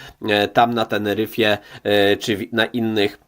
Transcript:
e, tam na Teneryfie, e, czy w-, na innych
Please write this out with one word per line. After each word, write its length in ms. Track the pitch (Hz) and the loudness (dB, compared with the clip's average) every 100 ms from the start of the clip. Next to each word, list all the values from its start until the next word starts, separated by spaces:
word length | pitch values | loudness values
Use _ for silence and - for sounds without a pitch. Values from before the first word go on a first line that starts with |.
| - - | -20 -10
e, 260 | 110 104 101 | -2 0 2
tam 260 | - 120 | 2 2
na 120 | 117 110 | 0 -2
Teneryfie, 720 | 104 104 101 110 - 107 101 - - | -2 -2 -2 -4 0 0 0 -4 -10
e, 340 | 107 104 101 104 | 0 4 4 2
czy 200 | - 98 | 0 -4
w-, 160 | - | -4
na 120 | 113 113 | -2 -2
innych 540 | 123 113 110 101 - | -2 -2 0 -2 -4